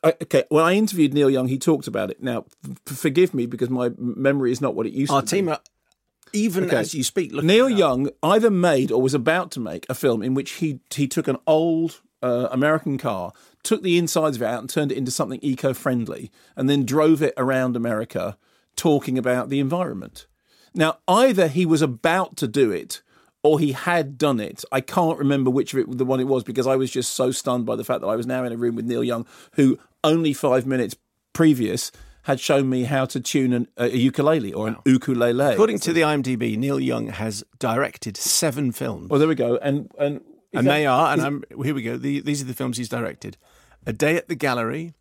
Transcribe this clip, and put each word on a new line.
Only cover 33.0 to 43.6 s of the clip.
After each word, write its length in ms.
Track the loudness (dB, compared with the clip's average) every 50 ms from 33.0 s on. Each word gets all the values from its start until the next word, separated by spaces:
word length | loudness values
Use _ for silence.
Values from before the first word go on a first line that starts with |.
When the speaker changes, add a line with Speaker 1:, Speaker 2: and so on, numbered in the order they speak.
| -2
Speaker 1:
to 160 | -2 -4 -8
tune 320 | -6 -2 0 0 2 2
an, 160 | 2 0 -2 _ _
a, 80 | -2 -2
a 120 | 0 2
ukulele 560 | 2 2 2 2 4 2 4 4 2 0 -4
or 140 | -6 -6 -6
an 80 | -6 -6
Speaker 2:
Wow. 80 | -2 _
Speaker 1:
ukulele. 680 | 4 4 4 2 0 0 2 2 2 2 2 2 2 4
Speaker 2:
According 240 | 4 2 2 2 -2
to 120 | -2 0
the 100 | 2 2
I 100 | 2 2
M 100 | 2 0
D 120 | 0 -2 -2
B, 220 | -2 -2 -2 -2
Neil 240 | -2 -2 -2 -2 -2
Young 260 | -2 -2 -2 -4 -4
has 380 | -8 -8 -6 -6 -6 -6 -8 -14 _ _ _
directed 560 | -4 -2 0 0 -2 -4 -6 -10 -12 -12 -10
seven 560 | -6 -4 -2 0 0 0 -2 -2 -2 -4 -4
films. 360 | -4 -4 -6 -6 -6 -8 -4 0
Speaker 1:
Well, 100 | 2 2
there 80 | 4 2
we 80 | 2
go. 220 | 0 0 0 0 -2
And, 340 | 0 -2 -2 -2 -4 -10 _
and 200 | -4 -4 -4 -4
is 420 | -8 -14 _ -20 _ _ _ -2 0
Speaker 2:
And 80 | 2
Speaker 1:
that, 60 | 2
Speaker 2:
they 140 | 2 2 2
are, 260 | 2 4 4 4 2
and 80 | 2 0
Speaker 1:
is 40 | 0
Speaker 2:
I'm, 200 | -2 -4 -6 -10 _ -10 -6
here 100 | -4 -4 -4
we 80 | -4 -4
go. 120 | -6 -6
The, 220 | -6 -4 -4 -4 -4
these 220 | -4 -4 -4 -4
are 40 | -6
the 80 | -8 -8
films 240 | -6 -6 -4 -4 -6
he's 100 | -6 -6
directed. 480 | -6 -6 -6 -6 -8 _ -14 -14 -14 _ _ _ _ _